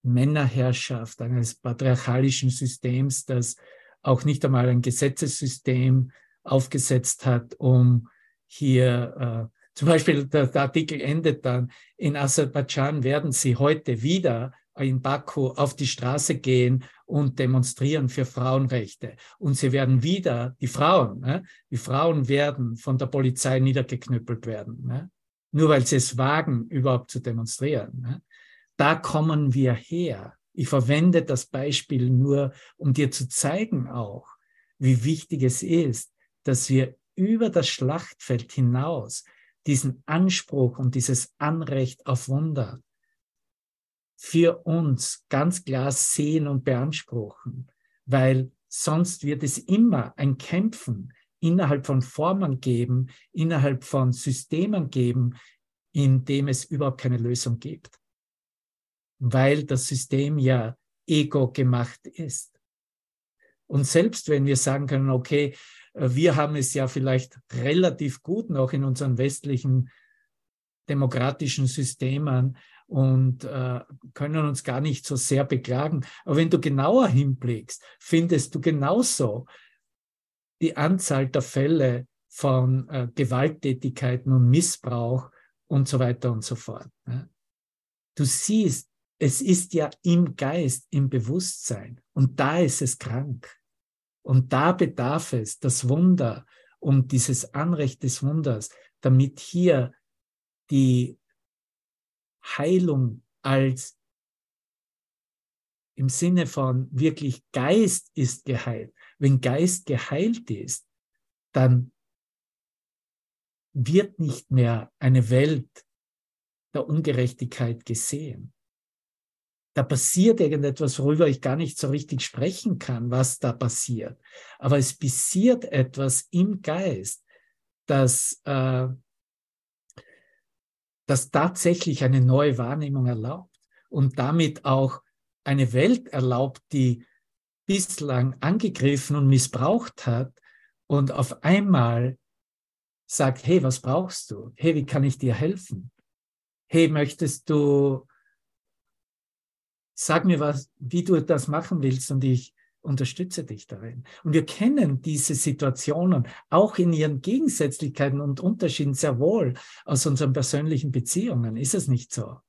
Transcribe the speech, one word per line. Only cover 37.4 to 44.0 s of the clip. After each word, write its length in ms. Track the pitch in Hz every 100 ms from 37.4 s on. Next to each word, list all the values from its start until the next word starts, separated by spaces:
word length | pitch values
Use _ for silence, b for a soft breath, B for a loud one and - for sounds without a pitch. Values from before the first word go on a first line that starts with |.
| 226
das 180 | 175 131
Schlachtfeld 840 | - 127 160 - - - 123 -
hinaus 720 | - 123 123 147 156 107 - b b b b -
diesen 360 | 135 135 127 -
Anspruch 720 | 156 185 180 - 143 123 131
und 160 | 127
dieses 400 | 131 120 123 - _
Anrecht 680 | 147 165 160 135 127 - -
auf 220 | 123 -
Wunder 520 | 135 160 143 107 - _ _ _ _ _ _ _ _ _ _ _ _